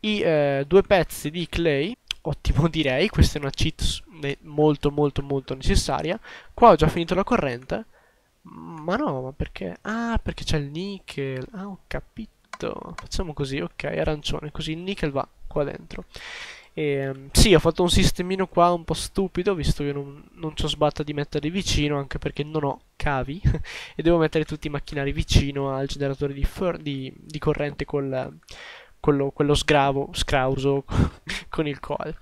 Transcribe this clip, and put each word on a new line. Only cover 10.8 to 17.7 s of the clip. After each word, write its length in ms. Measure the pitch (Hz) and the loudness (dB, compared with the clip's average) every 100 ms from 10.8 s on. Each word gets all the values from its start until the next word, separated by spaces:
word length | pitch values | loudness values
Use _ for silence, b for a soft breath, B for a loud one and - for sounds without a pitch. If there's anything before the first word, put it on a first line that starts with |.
| 196 196 - - 135 131 127 | -8 -8 -12 -6 -6 -6 -8
ah, 140 | 196 202 | -10 -12
ho 120 | 190 _ | -12 _
capito, 1040 | - - - 220 _ _ - - - - - | -10 -10 -14 -16 _ _ -8 -8 -6 -12 -14
facciamo 380 | - - 185 | -8 -4 -4
così, 260 | 147 139 139 | -4 -4 -4
ok, 240 | 131 _ 147 | -6 _ -6
arancione, 680 | 160 160 151 - 156 151 | -2 -2 -2 -4 -6 -6
così 200 | - 156 | -8 -6
il 80 | 160 | -6
nickel 320 | 185 196 156 | -6 -4 -2
va 160 | 139 - _ - | -2 -6 _ -6
qua 160 | - | -4
dentro. 420 | 143 - - - - B B B B B B | -4 -6 -12 -14 -14 B B B B B B
Ehm, 560 | - 151 139 135 135 139 | -4 -2 0 -2 -6 0
sì, 220 | - 226 | 6 8
ho 60 | 165 | 8
fatto 220 | 170 | 6